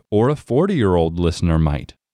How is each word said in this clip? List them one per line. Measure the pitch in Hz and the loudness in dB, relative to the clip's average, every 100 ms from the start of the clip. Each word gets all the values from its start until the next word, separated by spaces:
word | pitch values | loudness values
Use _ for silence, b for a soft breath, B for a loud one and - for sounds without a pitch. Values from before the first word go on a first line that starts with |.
| _ | _
or | 104 123 | 0 0
a | |
forty-year-old | 147 - 120 190 175 101 87 82 82 | -2 -2 -2 0 0 2 2 0 0
listener | 85 - 87 80 | -2 0 0 2
might. | 78 71 - - _ | 0 -2 -8 -20 _